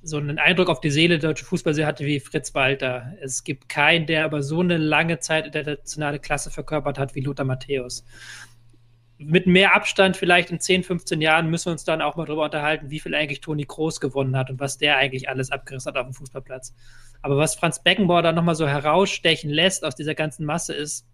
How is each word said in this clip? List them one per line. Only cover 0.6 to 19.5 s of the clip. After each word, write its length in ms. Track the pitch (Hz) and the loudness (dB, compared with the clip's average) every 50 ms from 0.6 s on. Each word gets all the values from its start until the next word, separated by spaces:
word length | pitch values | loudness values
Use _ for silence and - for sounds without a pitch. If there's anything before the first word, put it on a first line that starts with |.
| 185 180 | 4 2
auf 100 | 165 - | 2 0
die 120 | - 160 | 0 0
Seele 280 | 139 147 160 170 170 160 | 2 4 4 4 4 2
der 120 | 143 160 | 2 -2
deutschen 160 | 156 - - - | -2 -2 -6 -6
Fußballseele 380 | - 170 - 170 151 147 160 | -6 -2 0 0 0 0 0
hatte 200 | 151 151 - 147 | -2 -2 -4 -2
wie 160 | 143 147 143 | -2 -2 -4
Fritz 320 | - - - 156 147 - - | -4 -6 -6 -6 -6 -4 -2
Walter. 600 | 151 135 131 139 135 139 131 123 123 117 127 175 208 | 0 0 2 0 0 -2 -4 -4 -4 -8 -12 -14 -12
Es 220 | 147 135 127 - - | -10 -8 -8 -8 -6
gibt 240 | - 147 - _ _ | -8 -10 -10 _ _
keinen, 380 | - - 147 151 170 180 160 | 0 2 4 4 4 4 2
der 180 | 147 165 156 156 | 0 0 0 0
aber 200 | 160 151 151 139 | 0 -2 -2 -2
so 180 | 135 156 165 | -2 0 0
eine 160 | 180 180 175 165 | 2 2 2 2
lange 420 | 156 151 151 147 160 165 170 165 | 2 2 2 2 2 2 0 -4
Zeit 280 | - - 160 156 156 151 | -2 -2 -2 -2 -2 -2
internationale 720 | 147 156 143 151 147 - - - - 156 151 143 143 143 | -6 -6 -4 -4 -8 -8 -8 -12 -8 -6 -4 -4 -4 -6
Klasse 320 | - - 147 143 - - | -4 -4 -4 -4 -4 -6
verkörpert 460 | - - 143 - 160 151 139 147 131 135 | -8 -10 -8 -4 -4 -2 -2 -2 -2 -2
hat 180 | 139 135 - | -4 -4 -4
wie 60 | 147 | -6
Lothar 240 | 135 139 139 135 143 | -6 -6 -4 -4 -2
Matthäus. 600 | 135 131 131 - - 143 135 123 123 - - - - - - - - - - - - - - _ - - - _ _ _ _ _ _ _ _ | -4 -4 -4 -4 -4 -4 -4 -4 -6 -12 -14 -16 -18 -20 -20 -20 -18 -18 -18 -18 -20 -20 -20 _ -20 -20 -20 _ _ _ _ _ _ _ _
Mit 260 | 143 151 156 180 - 190 | -4 2 2 4 6 6
mehr 280 | 175 180 196 196 175 | 6 8 8 8 6
Abstand 400 | 208 208 - - - 196 190 180 | 4 2 0 4 4 4 4 4
vielleicht 340 | - - 175 180 175 170 - | 2 4 4 6 6 4 2
in 120 | 175 160 | -4 -6
zehn, 220 | - - 185 185 175 | 0 2 2 2 2
fünfzehn 360 | - 185 170 - - 175 156 | 0 -4 -4 -2 -4 -2 0
Jahren 300 | 151 160 156 160 165 160 | 4 4 4 4 4 2
müssen 160 | 160 170 - | -2 -2 -2
wir 60 | 180 170 | -4 -4
uns 100 | 151 - | -4 -2
dann 180 | - 160 160 | -2 -2 0
auch 140 | 156 147 147 | 0 -2 -2
mal 80 | 165 160 | -4 -6
drüber 220 | 143 151 156 156 | -4 -2 -2 -2
unterhalten, 440 | 151 147 156 147 151 156 156 151 135 | -2 -2 -2 0 0 -2 -2 -4 -8
wie 120 | 147 156 | -10 -10
viel 120 | - 170 160 | -8 -4 -2
eigentlich 280 | 147 156 143 143 139 | -2 -2 -2 -4 -10
Toni 240 | - - 156 151 143 | -6 -6 -4 -4 -4
Kroos 340 | - - - 156 160 156 - | -6 -6 -4 -4 -4 -4 -2
gewonnen 380 | - 139 - 135 139 131 127 135 | -4 -4 -2 0 -2 0 0 -2
hat 120 | 131 131 | -2 -2
und 120 | 135 131 | -4 -6
was 160 | 143 139 - - | -6 -6 -6 -2
der 180 | - 147 147 | 0 2 2
eigentlich 320 | 135 135 139 131 131 127 139 | 4 2 0 -2 -6 -8 -6
alles 240 | 131 127 131 131 | -4 -4 -4 -4
abgerissen 380 | - 135 - - 139 131 - - | -6 -8 -8 -10 -14 -10 -10 -8
hat 80 | - 139 | -6 -6
auf 100 | 123 135 | -6 -6
dem 60 | 131 | -10
Fußballplatz. 600 | - 160 131 - 139 127 - 131 131 - - - _ - - - - - - - - | -14 -14 -14 -14 -16 -14 -14 -16 -16 -16 -18 -20 _ -20 -20 -20 -20 -20 -20 -20 -10
Aber 140 | - 139 143 | -4 0 2
was 200 | 139 151 151 - | 2 2 0 0
Franz 280 | - - 165 147 - - | 0 -2 -2 -2 2 2
Beckenbauer 380 | 170 185 185 208 175 175 170 | 2 4 4 4 4 4 4
da 100 | 165 165 | 4 4
nochmal 240 | 160 170 170 170 165 | 2 2 2 2 2
so 100 | 156 160 | 2 0
herausstechen 840 | 143 139 147 139 151 151 175 196 196 - - - 175 165 - - | 0 0 0 2 2 4 4 4 2 0 0 2 2 2 2 0
lässt 340 | 151 | -4